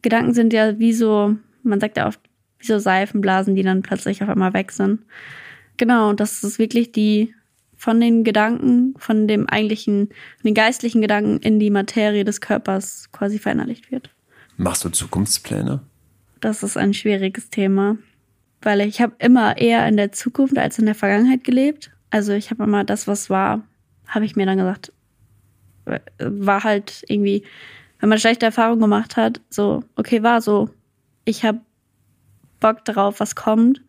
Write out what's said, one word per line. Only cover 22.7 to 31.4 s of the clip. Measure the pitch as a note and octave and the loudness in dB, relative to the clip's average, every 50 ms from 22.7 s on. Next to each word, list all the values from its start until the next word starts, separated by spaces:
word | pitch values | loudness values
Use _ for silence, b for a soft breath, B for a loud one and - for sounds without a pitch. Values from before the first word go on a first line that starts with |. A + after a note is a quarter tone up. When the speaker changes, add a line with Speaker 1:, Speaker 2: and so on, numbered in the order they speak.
| G#3 G3+ G3 | 0 0 0
Speaker 1:
das, | G3+ G3+ G#3 - | -2 -4 -4 -4
was | - G3+ G3+ - - | -6 -6 -6 -4 -2
war, | G3 F#3+ F#3+ G3 G#3+ A3 G#3+ _ _ _ _ _ _ _ _ | -2 0 0 0 -2 -4 -6 _ _ _ _ _ _ _ _
hab | - - G#3+ G#3+ | -8 -4 -4 -4
ich | G#3 - | -2 -2
mir | - G3 | -2 0
dann | F#3+ F#3+ | 0 0
gesagt, | F#3+ F#3 F3+ G3+ - - - _ _ _ _ _ _ _ _ _ _ _ _ _ _ _ _ _ _ _ - A#1 - _ - _ - | 0 0 -2 -4 -6 -12 -20 _ _ _ _ _ _ _ _ _ _ _ _ _ _ _ _ _ _ _ -8 -8 -8 _ -16 _ -10
war | - - G3+ G3+ G3 G3 G3 G3 G#3 | -8 -8 -6 -4 0 0 0 0 0
halt | A3 G#3 G#3 G#3 - - - - | 0 0 -2 -2 -8 -18 -20 -8
irgendwie, | - G#3 G#3 G3+ G3+ G3 G#3 B B B B B B B B B B B B | -4 -2 0 0 0 0 -2 B B B B B B B B B B B B
wenn | - G#3+ | 0 2
man | G#3+ G#3+ | 2 4
schlechte | A3 A3+ A#3 A#3 A#3 | 2 0 0 2 0
Erfahrungen | A3+ G#3+ - A3+ A3+ A#3 A3+ | -2 2 2 2 2 2 2
gemacht | A3+ G#3 G3+ G#3 A3+ - - | 2 2 2 0 -2 -2 -2
hat, | B3 A3 A3+ A#3 - _ _ | 0 0 0 -2 -6 _ _
so, | - - G#3 G3+ - - A#3+ _ _ | -4 -2 0 0 0 -2 -6 _ _
okay, | - A3 - A#3+ A3+ G#3+ | -8 -2 0 0 0 2
war | A#3 A#3+ A#3 | 2 2 2
so. | A3+ G#3+ G#3 G3+ G#3+ A3 - _ _ _ _ _ _ _ _ _ _ | 2 2 0 0 0 -2 -6 _ _ _ _ _ _ _ _ _ _
Ich | A3+ A3 - | -6 -4 -2